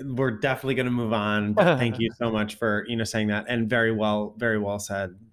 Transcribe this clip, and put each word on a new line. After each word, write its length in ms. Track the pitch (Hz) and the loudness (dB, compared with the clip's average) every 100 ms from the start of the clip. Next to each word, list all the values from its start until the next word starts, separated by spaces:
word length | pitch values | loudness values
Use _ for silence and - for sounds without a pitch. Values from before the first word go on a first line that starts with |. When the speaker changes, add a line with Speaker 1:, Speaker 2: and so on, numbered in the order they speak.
Speaker 1:
We're 280 | 135 123 131 | -6 0 0
definitely 440 | 107 135 131 131 131 | 0 0 0 0 0
gonna 160 | 123 | 0
move 220 | 120 113 | 0 0
on, 400 | 110 104 104 104 | 0 2 2 2
but 240 | 107 175 139 | 4 4 4
thank 220 | 120 123 | 2 0
you 100 | 113 | -2
Speaker 2:
<laughs> 40 | - | -2
Speaker 1:
so 140 | 117 | 0
much 240 | 110 107 - | 0 -2 -2
for, 300 | 113 104 104 | 0 0 -2
you 80 | 113 | -4
know, 80 | |
saying 240 | 110 113 107 | -2 0 0
that, 180 | 104 113 | 0 0
and 220 | 120 110 | -2 0
very 220 | 120 113 | 2 2
well, 420 | 110 107 104 104 110 | 2 0 0 -2 -2
very 200 | 117 107 | -2 0
well 220 | 101 101 | -2 -4
said. 360 | - 98 95 95 113 | -4 -6 -6 -10 -20